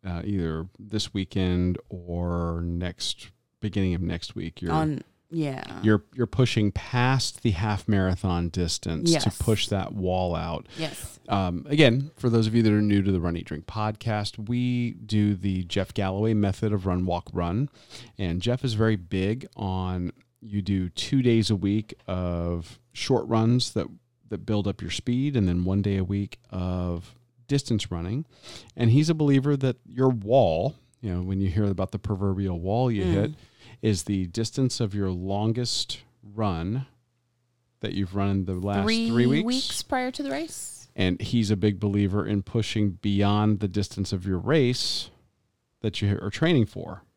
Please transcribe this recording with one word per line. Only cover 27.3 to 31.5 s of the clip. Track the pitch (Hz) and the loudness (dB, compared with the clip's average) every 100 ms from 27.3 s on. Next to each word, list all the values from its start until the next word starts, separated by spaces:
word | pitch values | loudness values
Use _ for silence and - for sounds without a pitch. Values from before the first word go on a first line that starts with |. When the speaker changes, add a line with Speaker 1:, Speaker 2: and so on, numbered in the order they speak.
| _ - | _ -2
Speaker 1:
distance | 139 - 110 - | -2 0 -2 -2
running. | 85 87 117 160 _ - - - - | -6 -4 -6 -8 _ -20 -20 -20 0
And | 117 | 4
he's | 127 156 | 6 4
a | 160 | 2
believer | 147 135 135 143 | 4 4 4 0
that | 135 123 | 0 -2
your | - 117 131 | -8 2 4
wall, | 120 98 131 98 80 110 - _ _ | 4 4 6 6 4 0 -4 _ _
you | 110 | -4
know, | 90 | -2
when | 90 98 | -2 0
you | |
hear | 98 | 2